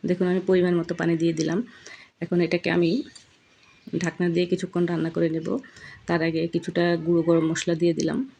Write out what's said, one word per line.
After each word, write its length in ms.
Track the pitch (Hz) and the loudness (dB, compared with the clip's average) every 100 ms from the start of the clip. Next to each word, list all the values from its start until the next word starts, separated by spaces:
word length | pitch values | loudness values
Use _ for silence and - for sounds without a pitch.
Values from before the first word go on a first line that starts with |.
| - | -2
দেখুন 200 | 180 180 | 0 2
আমি 140 | 185 180 | 0 2
পরিমাণ 280 | 185 180 | 2 4
মতো 200 | 175 165 | 2 0
পানি 220 | 170 170 165 | -2 0 2
দিয়ে 160 | 165 | 0
দিলাম। 340 | 160 160 175 247 - - - - _ | 0 -2 -2 -4 -12 -20 -20 -20 _
এখন 200 | 165 175 | -2 0
এটাকে 300 | 165 170 170 | 2 0 0
আমি 320 | 170 170 226 - - - _ _ _ _ _ - 170 | 2 2 0 -4 -14 -20 _ _ _ _ _ -8 -4
ঢাকনা 300 | 165 165 175 | -4 0 0
দিয়ে 180 | 170 180 | 2 0
কিছুক্ষণ 400 | 185 175 175 175 | -2 -2 -2 0
রান্না 240 | 170 160 | 0 -2
করে 180 | 165 170 | 0 0
নেব। 280 | 160 160 247 - - - - - | 0 -4 -6 -6 -20 -20 -18 -2
তার 160 | 170 | 0
আগে 260 | 165 160 170 | 0 0 -2
কিছুটা 480 | 170 175 175 175 170 | -2 -2 0 2 2
গুঁড়ো 260 | 160 170 | 2 2
গরম 240 | 160 165 160 | 4 2 2
মশলা 280 | 170 - | -2 -2
দিয়ে 200 | 165 170 | 0 0
দিলাম। 360 | 156 160 156 269 - | 0 -2 -2 -6 -10